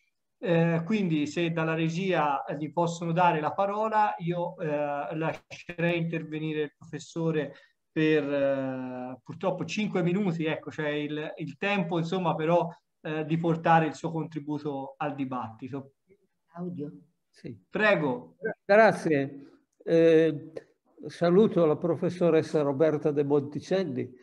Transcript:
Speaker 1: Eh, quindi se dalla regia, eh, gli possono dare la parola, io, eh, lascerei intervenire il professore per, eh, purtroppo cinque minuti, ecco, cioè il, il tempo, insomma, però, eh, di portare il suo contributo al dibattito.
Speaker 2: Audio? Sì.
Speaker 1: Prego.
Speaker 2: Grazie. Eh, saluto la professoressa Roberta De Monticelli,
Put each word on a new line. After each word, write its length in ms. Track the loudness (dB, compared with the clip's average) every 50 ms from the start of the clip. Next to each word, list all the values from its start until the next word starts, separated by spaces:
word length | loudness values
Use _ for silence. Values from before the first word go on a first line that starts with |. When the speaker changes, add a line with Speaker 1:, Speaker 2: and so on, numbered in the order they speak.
| _ _ _ _ _ _ _ _ -2
Speaker 1:
Eh, 380 | 2 2 4 4 4 2 0 0
quindi 420 | 0 0 0 2 2 0 0 0 -2
se 240 | -2 -2 -2 -2
dalla 240 | 0 -2 -2 -2 0
regia, 680 | 0 -2 -2 -2 -2 -2 0 0 0 2 0 0 -2 -4
eh, 140 | -6 -6 -6
gli 140 | -6 -6
possono 400 | -2 0 0 0 -2 -4 -4 -2
dare 280 | 2 4 4 4 4 2
la 140 | 0 -2 0
parola, 640 | 0 -2 0 0 -2 -2 0 2 2 2 2 0 -4
io, 400 | -4 -4 -2 -2 -4 -6 -6 -6
eh, 100 | -4 -2 -2 -2 -2 -2 -2 -4 -6 -6 -6
lascerei 840 | -4 -4 -4 -4 -6 -12 _ -20 -18 -16 -14 -6 -2 0 0 0 0
intervenire 640 | -2 -2 -4 -6 -6 -6 -8 -6 -4 -4 -2 -2 -4
il 100 | -4 -6
professore 800 | _ -18 -12 -12 -12 -12 -10 -6 -2 -2 0 0 0 -2 -4 -8 -14 -20 _ _ _ _ _
per, 320 | _ 2 2 4 4 2 2
eh, 960 | 0 0 0 0 0 0 0 -2 -4 -6 -6 -8 -8 -10 -10 -10 -12 -12 -16 _
purtroppo 420 | -16 -12 -4 -2 -2 -2 -2 -6
cinque 360 | -6 -4 -4 -4 -2 0 0
minuti, 440 | 0 2 0 0 0 0 -2 -2 -2
ecco, 260 | -2 -4 -4 -6 -10
cioè 180 | -8 -4 -4 -2
il, 420 | -2 -2 -4 -4 -6 -6 -8 -8 -10 -10
il 200 | -10 -10 -8 -6
tempo, 420 | -2 -2 0 0 0 0 -2 -2
insomma, 340 | -2 -2 -2 -2 0 0 0
però, 340 | 0 2 2 4 4 2 0 -6 -12 _ _ _ _
eh, 220 | -10 -6 -6 -6 -2
di 140 | -2 -2 0
portare 480 | 2 0 0 2 4 6 6 6 6
il 80 | 2 -2
suo 180 | -4 -8 -6
contributo 840 | -4 -4 -6 -6 -8 -10 -8 -6 -6 -6 -6 -6 -6 -6 -8 -10 -10 _
al 160 | -6 -6 -4
dibattito. 800 | -4 -6 -6 -4 -6 -8 -8 -10 -14 -12 -10 -10 -10 -12 -14 _ _ _ _ _ _ _ _ _ _ _ _ _
Speaker 2:
Audio? 380 | -10 -10 -10 -8 -8 -10 -10 -12 -16 -20 _ _ _ _ _
Sì. 260 | _ _ -16 -16 -16 -16 _ _
Speaker 1:
Prego. 680 | _ 0 2 4 4 4 2 0 -2 -4 -6 -14 -18 _ -8 -8 -8 -8 _
Speaker 2:
Grazie. 920 | 4 6 8 8 8 6 2 0 0 0 0 0 -2 -6 -14 -18 -20 -20 _ _ _ _ _ -4
Eh, 680 | 2 4 6 6 8 8 6 6 4 2 -2 -8 -12 -14 -16 -18 _ _ _ _ _ _ -16 -16
saluto 600 | -16 -6 0 2 4 6 6 6 6 6 4 4
la 120 | 4 4 2
professoressa 840 | 0 -2 -2 0 -2 -4 0 2 2 4 4 4 2 2 0 0
Roberta 500 | 2 2 2 4 4 4 2 2 0 0
De 120 | 0 2 2
Monticelli, 880 | 2 2 2 2 0 -6 -10 -4 -2 -2 -2 -2 -2 -4 -6 -6 -8 -10 -18